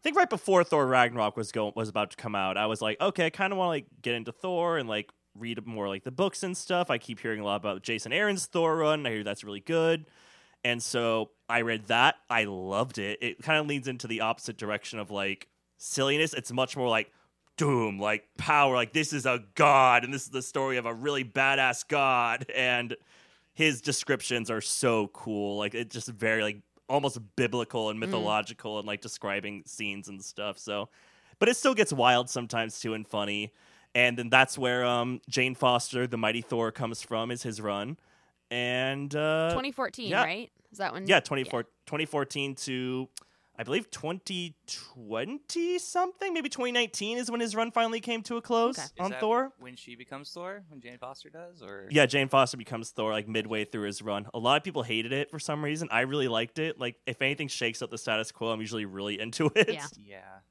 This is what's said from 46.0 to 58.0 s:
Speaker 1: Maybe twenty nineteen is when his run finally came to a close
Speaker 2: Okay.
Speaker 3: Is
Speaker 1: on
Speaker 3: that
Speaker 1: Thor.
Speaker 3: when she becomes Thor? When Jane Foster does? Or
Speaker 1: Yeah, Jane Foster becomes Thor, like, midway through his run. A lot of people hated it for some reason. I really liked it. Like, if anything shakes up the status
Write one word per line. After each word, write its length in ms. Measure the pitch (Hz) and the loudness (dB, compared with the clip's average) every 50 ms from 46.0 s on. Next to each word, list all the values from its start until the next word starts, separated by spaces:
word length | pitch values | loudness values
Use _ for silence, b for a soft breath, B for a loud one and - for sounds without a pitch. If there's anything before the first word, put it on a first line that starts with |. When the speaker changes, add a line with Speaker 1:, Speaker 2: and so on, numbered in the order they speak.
| 359 359 370 _ 392 392 349 | -2 -2 -4 _ -6 -4 -4
Speaker 1:
Maybe 140 | 330 277 285 | -2 -4 -4
twenty 240 | - - 240 247 | -4 -4 -4 0
nineteen 460 | 240 240 240 226 - - 202 214 233 240 | 2 0 0 0 -2 -6 -4 -2 -2 -2
is 140 | 247 233 | -4 -4
when 80 | 233 233 | -2 -2
his 160 | 233 233 202 | -2 -2 0
run 160 | 220 226 233 | -2 -2 0
finally 280 | 226 240 226 226 226 226 | 2 0 2 2 0 -4
came 220 | 214 240 233 226 214 | -4 -4 -4 -4 -4
to 140 | - 240 233 | -4 -6 -6
a 40 | |
close 360 | 226 - 240 226 233 240 269 - | -2 0 2 2 4 2 0 -2
Speaker 2:
Okay. 80 | 143 | -10
Speaker 3:
Is 60 | 135 _ - | -12 _ -6
Speaker 1:
on 120 | 180 190 | -6 -4
Speaker 3:
that 80 | 202 127 | -2 -2
Speaker 1:
Thor. 320 | 214 214 233 240 262 269 262 _ | 0 2 2 2 0 -2 -6 _
Speaker 3:
when 180 | - 127 - | -18 -18 -16
she 200 | 120 - - 123 | -16 -16 -16 -16
becomes 360 | 120 127 120 139 135 143 - | -16 -14 _ -14 -14 -12 -14
Thor? 320 | - 175 175 185 196 208 190 165 | -14 -12 -10 -12 -12 -14 -16 -20
When 100 | 156 135 | -20 -18
Jane 180 | 117 120 123 123 | -18 -18 -16 -14
Foster 300 | - 127 135 - - 151 | -14 -14 -14 -16 -20 -20
does? 300 | 147 160 170 175 180 170 123 | _ -18 -18 -18 -18 -18 -16
Or 240 | 98 101 98 98 98 | -14 -14 -14 -10 2
Speaker 1:
Yeah, 140 | - 151 143 | 6 6 6
Jane 240 | 123 135 143 135 135 | 6 6 2 2 4
Foster 260 | - 135 131 123 - | 6 4 4 4 2
becomes 360 | 127 113 - 127 113 113 113 | -10 -10 -8 -8 -8 -8 -10
Thor, 200 | - - 110 110 | -6 -4 -2 -2
like, 160 | 107 107 104 107 | 0 -2 -4 -2
midway 380 | 113 110 107 107 110 107 107 | -2 -2 -2 0 -2 -4 -4
through 200 | 104 - 113 104 104 | -4 -4 -4 -4 -4
his 140 | 101 - 104 | -6 -6 -6
run. 240 | 110 101 101 101 104 - | -4 -4 -4 -4 -6 -8
A 40 | 120 | 0
lot 180 | 113 120 139 151 | 2 4 4 4
of 60 | 156 | 2
people 200 | 196 170 151 117 | -2 -4 -4 -4
hated 280 | 117 117 113 113 117 | -2 -2 -2 -2 -2
it 200 | 135 139 147 - | -2 -2 -4 -4
for 80 | - 151 | -6 -10
some 240 | - - 151 147 151 | -6 -4 -4 -4 -2
reason. 240 | 147 151 160 170 - | -4 -4 -4 -4 -2
I 100 | 110 113 | 0 0
really 260 | 123 131 139 147 135 127 | 2 2 0 0 0 2
liked 320 | 117 110 117 113 _ - | 0 0 -2 -2 _ -4
it. 200 | 156 160 - - | -4 -4 -4 -4
Like, 180 | 127 120 120 _ _ - | -6 -6 -6 _ _ -8
if 140 | 120 - | -4 0
anything 260 | 135 135 143 139 156 135 | 0 0 0 -2 -6 -6
shakes 340 | - - 123 117 113 - | -4 -2 -2 -2 -2 -4
up 80 | 131 113 | -8 -8
the 80 | 120 | -8
status 340 | 110 | -8